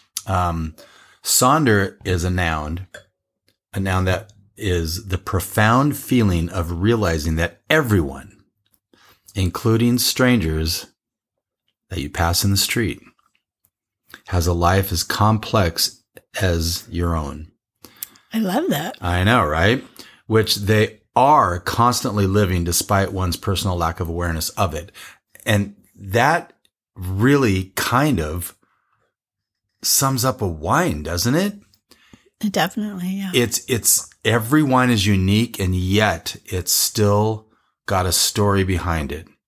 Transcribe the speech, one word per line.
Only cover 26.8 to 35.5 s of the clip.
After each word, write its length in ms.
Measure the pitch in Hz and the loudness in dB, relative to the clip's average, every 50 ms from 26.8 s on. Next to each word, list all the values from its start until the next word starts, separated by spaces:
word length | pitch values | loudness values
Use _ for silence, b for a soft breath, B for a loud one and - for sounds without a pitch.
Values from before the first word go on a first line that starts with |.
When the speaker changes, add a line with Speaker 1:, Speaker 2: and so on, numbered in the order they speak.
| _ _ - | _ _ -14
Speaker 1:
really 760 | 92 90 92 95 98 113 135 143 143 131 107 95 95 92 - - | -8 -6 -4 -2 2 4 4 4 4 4 2 2 0 -2 -6 -6
kind 420 | - - - 120 127 147 156 127 85 | -6 -4 0 0 0 2 2 0 -2
of 380 | 76 76 80 90 - - - _ _ _ _ _ _ _ _ _ _ _ _ _ _ _ _ _ _ _ _ _ _ _ _ _ | -2 -4 -6 -8 -8 -10 -14 _ _ _ _ _ _ _ _ _ _ _ _ _ _ _ _ _ _ _ _ _ _ _ _ _
sums 420 | - - - - 139 135 135 123 110 | -4 -2 0 2 2 0 0 0 0
up 180 | 131 - - | -2 -2 -2
a 60 | 110 92 | -4 -4
wine, 540 | 82 76 76 92 120 156 185 151 87 76 | -4 -4 -2 0 0 2 2 0 -2 -4
doesn't 320 | 73 80 87 87 92 120 135 | -6 -6 -4 -2 0 0 2
it? 200 | 170 196 208 202 - _ _ _ _ _ _ b b b b b b b b b - | 2 0 -2 -4 -10 _ _ _ _ _ _ b b b b b b b b b -6
Speaker 2:
It 120 | - 202 | -6 -2
definitely, 560 | 190 202 160 185 - 226 208 208 202 185 180 185 190 | 0 0 0 0 -2 -6 -8 -8 -8 -8 -6 -6 -6
yeah. 140 | 196 196 185 180 | -6 -6 -2 0
Speaker 1:
It's, 300 | 123 120 110 - - - - | 0 0 0 -2 -6 -4 -4
it's, 400 | 127 104 - - - - - - _ _ - | -4 -2 0 0 0 0 -2 -8 _ _ -2
every 380 | 110 110 120 110 117 151 156 | 0 0 0 2 2 2 2
wine 280 | 151 131 131 127 127 123 | 4 4 2 2 4 4
is 160 | 120 104 92 | 2 2 2
unique, 520 | 104 101 92 92 95 101 110 117 - | 2 2 2 2 2 2 2 0 -2